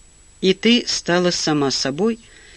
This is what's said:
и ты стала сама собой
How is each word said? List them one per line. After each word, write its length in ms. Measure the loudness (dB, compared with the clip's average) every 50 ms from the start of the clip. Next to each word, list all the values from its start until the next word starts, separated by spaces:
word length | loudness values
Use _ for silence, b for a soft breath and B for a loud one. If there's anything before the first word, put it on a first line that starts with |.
| -20 _ _ _ _ _ _ _
и 140 | 0 0 0
ты 320 | 2 2 2 2 2 0 -2
стала 440 | -6 -6 -2 -2 0 0 2 0
сама 400 | -2 -2 -2 -2 0 0 0 0
собой 480 | -2 -2 -4 -4 -2 -2 -2 -2 -2 -4 B B B B B B B